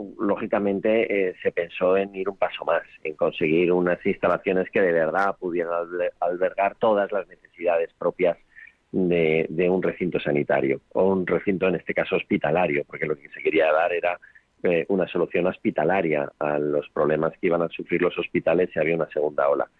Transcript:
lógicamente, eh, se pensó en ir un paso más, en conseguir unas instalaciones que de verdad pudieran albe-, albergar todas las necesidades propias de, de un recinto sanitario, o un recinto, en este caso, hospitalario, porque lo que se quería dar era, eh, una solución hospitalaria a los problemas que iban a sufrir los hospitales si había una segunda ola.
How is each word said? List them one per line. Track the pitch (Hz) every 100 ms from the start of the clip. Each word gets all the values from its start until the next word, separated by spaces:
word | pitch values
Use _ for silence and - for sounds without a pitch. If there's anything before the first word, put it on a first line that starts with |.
| 101 -
lógicamente, | 101 95 110 107 101 98 110 110 - 101 92
eh, | -
se | -
pensó | - 85 - 92 95
en | 98 98
ir | 95
un | 98
paso | 90 - 76
más, | 82 - -
en | - 78
conseguir | 82 - 80 82 87
unas | 90 90 87
instalaciones | 104 92 92 85 101 92 90
que | 113
de | 92
verdad | 82 78 87 98 -
pudieran | 92 87 82
albe-, | 85 85 87 87 -
albergar | 87 90 92 - 98 -
todas | 113 104 98
las | 101 87
necesidades | 90 _ - 85 85 85 _
propias | 87 - 87 - _ - - _ _
de, | - 90 85 80 80 -
de | 80 90
un | 92
recinto | 87 - 90 73
sanitario, | - 73 71 69 67 65 -
o | - 95
un | 95 90
recinto, | 85 - 92 92
en | 80
este | -
caso, | 82 80 78
hospitalario, | - 101 76 82 87 73 -
porque | - 76
lo | 73
que | 71
se | -
quería | 76 80 78
dar | 78 87
era, | 87 87 87 - - _ _
eh, | 95 85 -
una | 98 85
solución | 90 78 92 90
hospitalaria | - 110 82 78 98 85 73 69 -
a | 73 73
los | 73 73 -
problemas | - 73 76 80 -
que | 90
iban | 85
a | 85
sufrir | - 82 87
los | 87 -
hospitales | - 87 82 85 90
si | 82
había | 78 85
una | -
segunda | - 73 73 71
ola. | 69 62 _